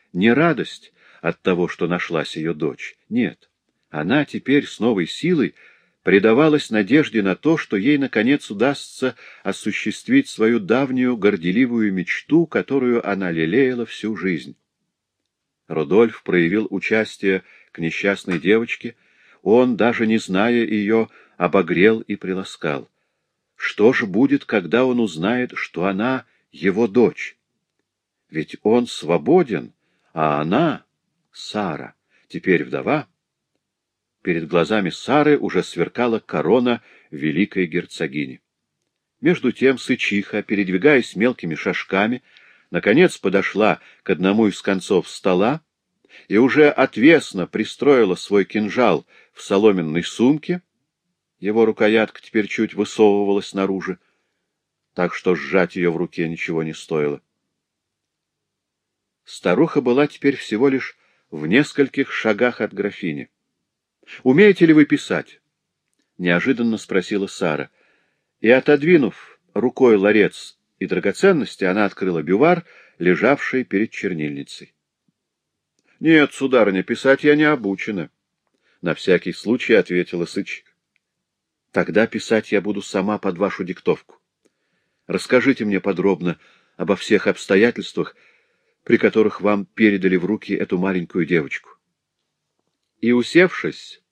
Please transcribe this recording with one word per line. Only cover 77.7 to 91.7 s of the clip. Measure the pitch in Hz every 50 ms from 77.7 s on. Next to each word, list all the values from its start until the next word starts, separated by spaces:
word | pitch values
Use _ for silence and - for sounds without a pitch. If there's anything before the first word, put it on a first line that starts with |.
| 98 92 - - 107 92 78 - _ _ _ _ _ _ _ _ _ _ _ _ _ _
на | - 85 76
всякий | - - - 92 85 - 92 87
случай | - - 98 117 123 - - 117
ответила | 104 90 - 90 90 87 - - 87 85
Сычиха. | - - - 101 - - - _ _ _ _ _ _ _ _ _ _ _ _ _ _ _ _ _ _ _ _ _ _
«Тогда | _ - 90 - 82 104 113 113
писать | - 110 - - 117 110 104 -
я | - 101
буду | 87 101 101 101
сама | 98 - - 101 95 101 107 98
под | - 98 90 85
вашу | 101 95 - - 98
диктовку. | 87 92 - _ - 80 - - _ - _ _ _ _ _ _ _ _ _ _ _ _ _ _ _ _ _ _
Расскажите | - 87 92 - - - 127 120 135 131 - 113
мне | 104 101 95
подробно | - 101 95 82 92 98 95 80 87 87 82 - _ _ _ _ _ _ _
обо | _ 90 - 101
всех | 92 - - 110 95 - 104
обстоятельствах, | 95 - - - 98 95 107 120 117 - 95 - - - 80 - - _ _ _ _ _ _ _ _ _ _ _ _ _ _
при | - 120 113
которых | - 107 - 113 107 107 - -
вам | - 104 104 104 98
передали | - _ - 110 107 101 98 92 95 92
в | 90 85
руки | 92 107 104 - - 101
эту | 95 98 - - 90
маленькую | 90 98 95 92 85 - - 92 85 71
девочку». | 87 82 73 67 - - - -